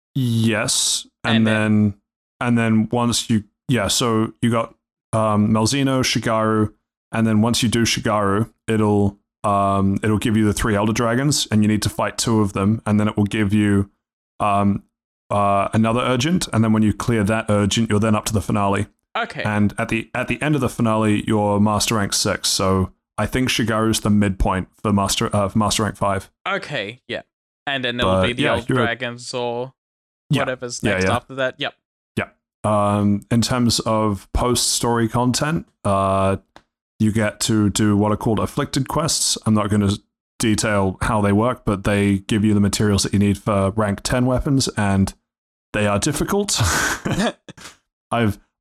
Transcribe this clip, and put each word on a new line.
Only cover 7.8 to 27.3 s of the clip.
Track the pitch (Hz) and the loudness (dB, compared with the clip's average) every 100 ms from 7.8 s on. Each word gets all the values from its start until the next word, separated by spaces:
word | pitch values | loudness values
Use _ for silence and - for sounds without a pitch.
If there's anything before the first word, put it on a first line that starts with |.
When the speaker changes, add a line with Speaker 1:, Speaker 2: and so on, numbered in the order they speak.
Speaker 1:
Shigaru, | 113 - 117 107 101 101 110 _ - | 0 0 0 0 0 0 -2 _ -4
it'll, | 110 107 104 101 98 _ _ | 0 2 2 0 -2 _ _
um, | 107 101 101 98 98 98 | -2 0 2 2 0 0
it'll | 107 107 | 0 0
give | 120 110 | 2 2
you | 107 | 2
the | |
three | 98 120 101 | 0 0 0
Elder | 110 | 0
Dragons, | 113 120 120 143 139 - | 0 0 0 0 0 0
and | 107 | 0
you | 107 | 2
need | 107 | 0
to | 107 | -2
fight | - 107 - | -4 -4 -4
two | - 110 | 0 2
of | 101 | 0
them, | 98 98 107 - | 0 0 0 0
and | 104 | 0
then | 107 | 0
it | 107 | 0
will | 101 | -2
give | 113 101 | 0 0
you, | 107 104 101 101 _ _ _ _ - | 2 4 2 0 _ _ _ _ -4
um, | 104 101 101 98 - _ _ _ _ | 0 2 2 0 -6 _ _ _ _
uh, | 104 101 101 98 | 0 2 2 0
another | 110 110 117 | 0 0 0
urgent, | 127 127 147 180 - | 0 0 0 -2 -2
and | 113 | 0
then | 110 | 2
when | 110 | 2
you | 107 | 2
clear | - - 117 | 0 -2 0
that | 101 113 110 | 0 -2 0
urgent, | 104 101 117 110 | 0 2 0 0
you're | 104 | 0
then | 110 107 | 2 0
up | - | 0
to | |
the | 104 | -4
finale. | - 110 101 101 101 _ _ 214 | -2 -2 0 -2 -4 _ _ -8
Speaker 2:
Okay. | 226 151 | -8 -6
Speaker 1:
And | 107 104 104 - | -4 0 0 -2
at | 117 | -4
the, | 113 110 | -4 -4
at | 123 123 | -6 -4
the | 123 | -4
end | 147 151 | -2 0
of | |
the | 120 | -2
finale, | - 117 110 110 107 - | 0 0 2 2 0 0
you're | 110 104 101 | 0 2 2
Master | 107 104 - 113 | 2 2 0 0
Rank | 98 | -2
six, | - 107 90 - | -2 -2 -2 -2
so | - 95 95 92 - _ - | 0 0 2 0 -6 _ -6
I | 107 | -4
think | 131 127 | -2 -2
Shigaru's | - 110 110 110 107 | 0 0 0 0 0
the | 110 | 2
midpoint | 104 101 92 104 92 90 _ | 4 2 2 0 0 -4 _
for | 110 | 0
Master, | 101 98 - 113 104 | 0 0 -2 -2 0
uh, | 98 | 0
for | 110 | 0
Master | 104 92 | 0 0
Rank | 104 - | -2 -2
five. | 101 95 - _ - | -2 -2 -6 _ -8
Speaker 2:
Okay, | 190 - 143 101 123 - | -8 -6 -8 -8 -12 -12
yeah. | 107 - | -12 -12